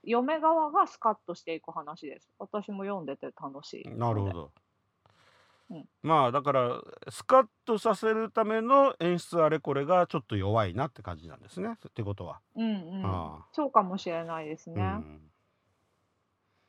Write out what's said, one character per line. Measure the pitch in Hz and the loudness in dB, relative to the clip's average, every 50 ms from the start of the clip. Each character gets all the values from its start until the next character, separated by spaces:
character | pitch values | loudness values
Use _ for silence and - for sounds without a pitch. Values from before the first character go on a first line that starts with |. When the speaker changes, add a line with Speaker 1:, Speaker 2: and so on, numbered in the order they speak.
| - | -4
Speaker 1:
嫁 | - 226 240 247 269 320 320 | 0 0 2 2 2 0 2
側 | 294 320 330 330 311 294 | 4 4 4 4 2 2
が | 294 392 370 | 2 2 2
ス | - - | 2 0
カ | - - 226 214 | -2 0 0 0
ッ | - _ | 0 _
と | - 175 | -12 -12
し | - - | -10 -8
て | - 165 | -8 -8
い | 156 | -8
く | - - 160 | -8 -10 -12
話 | 170 151 147 156 170 - | -10 -10 -10 -12 -12 -12
で | 147 - - | -14 -14 -16
す。 | _ _ _ - | _ _ _ -16
私 | 202 - - 208 202 - | -12 -8 -6 -6 -6 -6
も | 208 196 196 | -8 -8 -6
読 | 196 202 196 160 | -6 -6 -6 -6
ん | |
で | 139 139 | -8 -8
て | - - | -8 -10
楽 | 139 - - 151 139 135 139 147 | -12 -12 -12 -14 -14 -12 -14 -14
し | - - - - | -14 -14 -14 -14
い | |
の | - 127 | -12 -6
で。 | 113 | -2
Speaker 2:
な | 117 120 110 | 0 0 0
る | 104 101 | 0 0
ほ | 98 | -2
ど。 | 92 85 78 71 _ _ _ _ _ _ _ _ _ _ _ _ _ _ _ _ _ _ _ _ _ _ _ - | -4 -6 -10 -14 _ _ _ _ _ _ _ _ _ _ _ _ _ _ _ _ _ _ _ _ _ _ _ -16
Speaker 1:
う | 190 | -16
ん。 | 160 - - _ _ - | -16 -16 -18 _ _ 0
Speaker 2:
ま | 147 165 156 135 | 2 4 6 6
あ、 | 123 120 | 4 2
だ | 143 | 2
か | - 143 135 | 2 2 2
ら、 | 135 123 120 127 - - - - - - - | 2 2 2 0 -4 -8 -14 -18 -16 -16 -14
ス | - - - | -14 -10 2
カ | - 262 262 | 6 6 6
ッ | 262 - _ _ _ | 6 4 _ _ _
と | - 226 | -2 -2
さ | 208 - 233 208 | 0 2 2 0
せ | - - 220 220 | 2 2 0 0
る | 220 220 214 | 0 -2 -2
た | - - 220 | 0 0 0
め | 208 220 220 220 | 2 0 0 2
の | 240 269 277 277 269 - - | 4 6 6 6 6 4 2
演 | 165 175 180 175 | 0 0 0 0
出 | - - - 170 160 | -4 -2 2 4 4
あ | 151 | 4
れ | 156 160 | 4 2
こ | - - 139 | 0 0 -2
れ | 139 143 | 0 2
が | 143 180 180 175 | 4 4 4 4
ち | - - | 4 0
ょ | 165 | -4
っ | - | -4
と | - - | -2 -2
弱 | 101 95 98 107 113 107 | -2 0 2 2 2 2
い | 92 85 | 0 0
な | 104 139 | -4 -4
っ | 160 | -6
て | - - 104 | -6 -10 -12
感 | 92 87 76 | -12 -12 -12
じ | 80 82 | -14 -16
な | 69 | -18
ん | - | -20
で | - - | -20 -16
す | - 175 | -12 -8
ね。 | 185 226 226 - - | -8 -8 -8 -10 -14
っ | - - | -12 -10
て | - 113 | -8 -6
こ | 101 101 | -6 -6
と | - 92 | -8 -10
は。 | 82 71 - _ _ _ | -12 -14 -14 _ _ _
Speaker 1:
う | 220 226 | -4 -4
ん | |
う | 226 214 196 175 160 185 190 185 | -2 -2 -4 -6 -8 -8 -6 -4
ん。 | |
Speaker 2:
あ | 98 92 90 82 78 76 78 - | -4 -4 -4 -6 -8 -10 -14 -18
あ。 | _ - | _ -6
Speaker 1:
そ | - 302 | -4 -4
う | 269 | 2
か | - 226 202 | 4 4 4
も | 180 185 196 | 4 0 -6
し | - 180 | -6 -6
れ | 170 165 165 | -6 -6 -6
な | 165 165 160 | -8 -8 -8
い | 156 | -8
で | 151 156 | -10 -12
す | 160 _ - | -12 _ -8
ね。 | 165 104 98 | -4 -2 -2
Speaker 2:
う | |
ん。 | 95 - - 78 76 76 78 78 78 _ _ _ _ _ _ _ _ _ _ _ _ _ _ _ _ _ _ _ _ _ _ _ _ _ _ _ | -2 -2 -4 -8 -12 -16 -20 -20 _ _ _ _ _ _ _ _ _ _ _ _ _ _ _ _ _ _ _ _ _ _ _ _ _ _ _ _